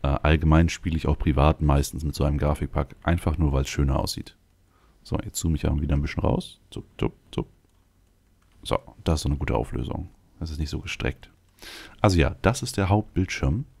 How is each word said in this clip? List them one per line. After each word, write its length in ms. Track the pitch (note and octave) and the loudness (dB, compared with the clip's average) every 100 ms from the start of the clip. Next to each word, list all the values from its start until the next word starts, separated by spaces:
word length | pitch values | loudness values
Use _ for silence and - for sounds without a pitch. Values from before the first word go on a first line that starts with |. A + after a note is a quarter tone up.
Äh, 40 | C#2 | 0
allgemein 600 | C#2 D2+ D#2 D#2 D#2 E2 | 2 4 4 6 6 4
spiele 260 | - - D#2+ | 0 -4 -2
ich 120 | - | 0
auch 100 | D#2 | 0
privat 440 | - C#2 G#2 D#3+ | 2 4 4 4
meistens 420 | D2+ C#2+ C2+ - | 2 2 0 -4
mit 120 | D2+ - | -6 -2
so 80 | |
einem 140 | C#2+ C#2+ | 0 2
Grafikpack, 580 | D2 D2 C#2+ - C#2+ - | 0 0 -2 -4 -4 -4
einfach 340 | - E2+ - D#2 | -2 0 0 0
nur, 160 | D2+ | 2
weil 100 | C2+ | 2
es 60 | C2+ | -2
schöner 300 | - C#2 C2+ | 0 2 2
aussieht. 360 | - - - _ _ _ _ _ _ _ | -2 -6 -12 _ _ _ _ _ _ _
So, 140 | - - | -6 -6
jetzt 160 | G2+ - | -4 -4
zoome 160 | E2+ D#2 | -2 0
ich 120 | - | 0
auch 140 | D2 | -2
wieder 140 | D2+ C#2+ | 0 0
ein 60 | |
bisschen 220 | D2+ - | 0 -2
raus. 360 | - - - - _ | 0 0 -4 -20 _
Zup, 160 | - - - | -18 -16 -6
zup, 160 | - - _ | -6 -6 _
zup. 160 | - - _ _ _ _ _ _ _ _ _ _ _ | -8 -8 _ _ _ _ _ _ _ _ _ _ _
So, 160 | - - - - | -4 -4 -4 -6
das 160 | - D#2 | -2 0
ist 40 | |
so 60 | - | 0
eine 80 | C#2+ | -2
gute 180 | - A1+ | -2 -2
Auflösung. 540 | - - B1+ - F2 _ _ - | -2 -6 -6 -8 -10 _ _ -12
Das 120 | E2 | -10
ist 80 | D2+ | -6
nicht 100 | D2+ | -6
so 100 | - | -6
gestreckt. 520 | F2+ - B1+ - - _ _ _ - - - - | -8 -6 -6 -6 -18 _ _ _ -20 -18 -20 0
Also 160 | G#2+ F2+ | 4 4
ja, 160 | C#2 - | 2 2
das 200 | - B2 | 0 0
ist 160 | - - | -4 -2
der 120 | F#2+ | 2
Hauptbildschirm. 760 | G#2 G#2+ - F#2 - C2+ G2+ D3+ _ | 2 0 -2 -2 0 0 0 -4 _